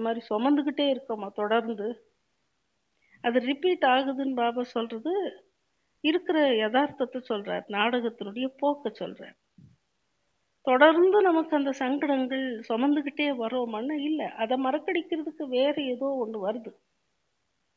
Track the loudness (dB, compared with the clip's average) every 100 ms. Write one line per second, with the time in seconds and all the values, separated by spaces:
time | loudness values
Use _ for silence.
0 | -4 -4 -4 0 2 2 2 0 0 0
1 | -4 -8 -6 -4 0 0 0 -4 -6 -8
2 | _ _ _ _ _ _ _ _ _ _
3 | _ _ 0 0 0 0 0 2 4 4
4 | 2 -2 -2 0 0 -2 -4 -4 -6 -6
5 | -4 -4 -4 -10 _ _ _ _ _ _
6 | 0 0 0 2 2 2 2 2 0 -2
7 | -6 -6 -6 -6 -4 -6 -4 0 0 0
8 | -2 -6 -10 -6 -6 -2 -2 -2 -6 -8
9 | -10 -10 -18 -20 _ _ -20 _ _ _
10 | _ _ _ _ _ _ 0 8 8 8
11 | 6 6 6 4 2 0 0 -2 -2 0
12 | 0 0 0 -4 -4 -6 -4 0 2 2
13 | 0 -2 -2 -2 -4 -4 -4 -4 -4 -4
14 | -2 -4 -4 -4 -2 0 0 -2 -2 -4
15 | -4 -6 -6 -8 -4 0 2 0 -4 -4
16 | -4 -4 -4 -4 -6 -6 -12 -20 _ _
17 | _ _ _ _ _ _ _